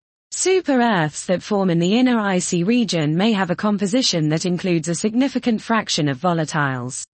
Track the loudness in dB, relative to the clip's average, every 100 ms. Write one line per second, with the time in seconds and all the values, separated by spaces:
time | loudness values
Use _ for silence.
0 | _ _ -12 -4 0 2 2 2 2 2
1 | 0 -4 -2 -2 0 0 2 2 2 4
2 | 4 2 0 0 0 -2 0 0 0 0
3 | 0 2 2 0 0 -2 -2 0 0 0
4 | 0 0 0 0 -2 -2 0 0 -2 -2
5 | -2 0 0 0 -2 -2 0 -2 -2 0
6 | 0 0 0 0 0 0 0 -2 -6 -10
7 | -14